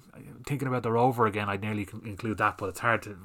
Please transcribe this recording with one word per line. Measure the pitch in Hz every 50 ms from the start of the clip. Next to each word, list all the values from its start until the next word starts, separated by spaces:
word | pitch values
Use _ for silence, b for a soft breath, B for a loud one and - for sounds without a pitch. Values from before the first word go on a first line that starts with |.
| - - - - - - - - -
thinking | - 143 127 135 131
about | 127 123 110
The | 117 113
Rover | 117 120 135 120 117 113
again, | 107 101 107 104 101
I'd | 98 98 104
nearly | 107 107 104 98
con-, | - - 110 -
include | 113 98 92 - 110 104 -
that, | 107 104 - -
but | 104 95
it's | 87 -
hard | - 120 113 107 -
to, | 107 104 90